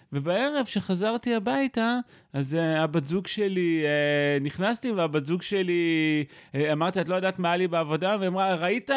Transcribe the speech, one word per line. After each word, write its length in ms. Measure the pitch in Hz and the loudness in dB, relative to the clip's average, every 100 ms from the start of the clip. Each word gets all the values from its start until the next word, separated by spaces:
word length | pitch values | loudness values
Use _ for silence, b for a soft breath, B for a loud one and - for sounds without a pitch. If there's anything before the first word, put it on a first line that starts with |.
| B | B
ובערב 520 | 139 151 196 277 294 233 | -4 -2 0 0 0 -2
שחזרתי 720 | 202 185 180 214 233 240 226 | -2 -2 -2 0 -2 -2 -2
הביתה, 640 | 202 269 262 226 233 247 - B B | 0 0 0 0 0 -2 -6 B B
אז, 220 | 139 135 165 | -6 -2 0
אה, 280 | 160 156 | 2 2
הבת 220 | 160 160 135 | 2 0 0
זוג 220 | 190 185 | -4 -4
שלי, 560 | 214 196 185 170 160 147 | -2 0 2 2 2 2
אה, 540 | 147 147 147 143 143 | 2 2 2 2 2
נכנסתי, 500 | 139 - 196 233 247 | -2 -2 -2 -2 -2
והבת 340 | 196 160 151 139 | 0 0 0 -2
זוג 160 | 180 | -4
שלי, 840 | - 202 180 175 170 160 156 151 143 B B 135 | -2 -2 0 0 2 2 2 0 -2 B B -2
אה, 180 | 151 | 0
אמרתי, 280 | 151 180 185 | 2 0 0
"את 80 | 160 | 0
לא 60 | 185 | 0
יודעת 240 | 190 185 | -2 0
מה 80 | 170 | 0
היה 100 | 175 | 2
לי 100 | 180 | 2
בעבודה?" 480 | 165 151 156 185 208 | 0 0 0 0 0
והיא 80 | 185 | 0
אמרה, 280 | 185 190 165 | 0 0 2
"ראית 340 | 180 240 262 | 0 -2 0